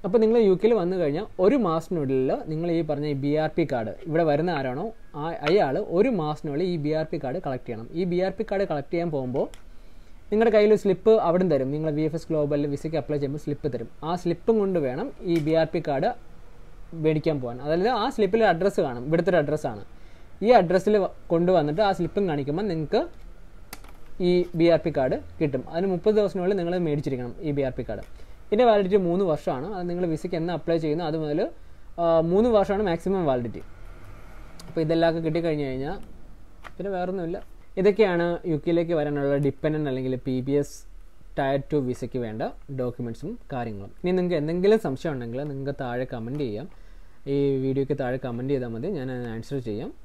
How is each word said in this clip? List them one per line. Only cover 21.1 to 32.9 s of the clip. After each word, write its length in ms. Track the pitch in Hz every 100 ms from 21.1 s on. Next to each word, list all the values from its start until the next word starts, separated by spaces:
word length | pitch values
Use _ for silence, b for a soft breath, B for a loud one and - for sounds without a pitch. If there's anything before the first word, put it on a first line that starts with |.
| - -
കൊണ്ടുവന്നിട്ട് 480 | 170 175 185 147 156 208
ആ 20 |
സ്ലിപ്പും 360 | 190 165 - 196
കാണിക്കുമ്പോൾ 320 | 147 135 151 208
നിങ്ങൾക്ക് 300 | 160 147 214 339 - - - - - - - - - - - 175
ഈ 20 | 180 180 170
ബി 60 | 170
ആർ 60 | 160 165
പി 60 | 147
കാർഡ് 200 | 131 220 - -
കിട്ടും. 220 | 156 131 127
അതിന് 180 | 160 196
മുപ്പത് 220 | 180 214 214
ദിവസത്തിനുള്ളിൽ 420 | 202 190 180 202
നിങ്ങൾ 140 | 170 180 170
മേടിച്ചിരിക്കണം 480 | 147 147 131 123 - 156
ഈ 40 | 143
ബി 40 | 135
ആർ 40 | 123
പി 60 | 120
കാർഡ്. 160 | 101 - b b b b
ഇതിൻ്റെ 180 | 208 247
വാലിഡിറ്റി 280 | 208 190 202 180
മൂന്ന് 180 | 175 196
വർഷമാണ്. 420 | 147 - 135 160 208
അത് 100 | 175
നിങ്ങൾ 160 | 175 180
വിസയ്ക്ക് 260 | 156 180 175
എന്ന് 140 | 165 165
അപ്ലൈ 180 | - 165
ചെയ്യുന്ന 200 | 156 156 170
അത് 80 | 160
മുതൽ, 180 | 156 151 269 - b b b -
ആ, 40 | 170 165 165
മൂന്ന് 180 | 185 247 214
വർഷമാണ് 280 | 196 196
മാക്സിമം 360 | 208